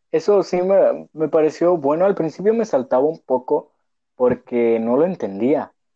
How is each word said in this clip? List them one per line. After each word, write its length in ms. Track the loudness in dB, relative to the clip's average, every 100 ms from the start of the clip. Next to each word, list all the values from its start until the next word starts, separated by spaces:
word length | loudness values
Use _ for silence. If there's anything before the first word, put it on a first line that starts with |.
| _
Eso 320 | -2 2 2
sí 200 | 2 -2
me, 460 | 2 2 2 0 -8
me 160 | -6 -2
pareció 480 | 2 0 0 0 0
bueno, 300 | 0 0 0
al 80 |
principio 400 | 0 -4 -4 -2
me 100 | 0
saltaba 400 | 0 -2 0 0
un 140 | 0 -2
poco 540 | -4 -4 -2 -4 -4 _ _ _ _
porque 640 | -2 0 0 -4 0 2 0
no 180 | 0 0
lo 80 |
entendía, 680 | 0 -2 -8 -4 -2 -2 -4 _ _